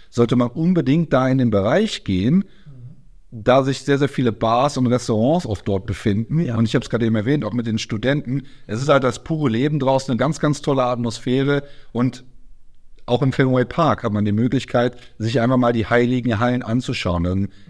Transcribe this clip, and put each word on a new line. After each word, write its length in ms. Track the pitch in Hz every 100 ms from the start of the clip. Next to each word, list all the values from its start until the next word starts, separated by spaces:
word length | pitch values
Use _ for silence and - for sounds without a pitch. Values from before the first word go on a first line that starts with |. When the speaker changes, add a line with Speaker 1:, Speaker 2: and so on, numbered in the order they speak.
| -
Speaker 1:
sollte 260 | - 117
man 140 | 127 120
unbedingt 640 | - 165 180 131 160 160
da 160 | 135 131
in 80 | 131
den 140 | 120
Bereich 540 | 101 101 170 220 -
gehen, 400 | - 92 110 180 - - - 131 123 - - - -
da 320 | 117 117 135
sich 160 | 135 131
sehr, 160 | - 139
sehr 100 | 139
viele 240 | - 123
Bars 460 | 101 113 120 143 135
und 80 | 123
Restaurants 580 | 123 - 110 120 175 139
oft 220 | 101 -
dort 160 | 98 -
befinden. 540 | 98 113 101 113 156
Speaker 2:
Ja. 160 | 147 113
Speaker 1:
Und 80 |
ich 100 | 113
hab's 140 | 135 -
gerade 160 | 113 113
eben 100 | 110
erwähnt, 280 | 104 147
auch 80 | 107
mit 140 | 120 113
den 120 | 110
Studenten. 640 | - 107 123 147 120 135 - - -
Es 140 | 110
ist 80 | 139
halt 160 | 139
das 180 | 127 117
pure 280 | - 160 143
Leben 280 | 113 147 151
draußen, 320 | 131 135 139
eine 80 | 117
ganz, 220 | 135 156
ganz 220 | 151 143
tolle 220 | - 135
Atmosphäre. 800 | 123 123 117 110 123 131 139 143 143 - -
Und 320 | 113 127 - - - - - - - - - -
auch 160 | 123
im 100 | 135
Fenway 320 | - 131 127
Park 400 | 123 - 151 104
hat 80 | 113
man 120 | 104
die 60 | 104
Möglichkeit, 680 | 104 123 135 - 123 123 - - -
sich 220 | 110 123
einfach 160 | 120 127
mal 160 | 120
die 140 | 117 101
heiligen 520 | 120 123 127 120 104
Hallen 240 | 123 123
anzuschauen. 640 | 104 127 131 120 - 87
Denn 160 | 87 95
Speaker 2:
Mhm. 80 | 98 -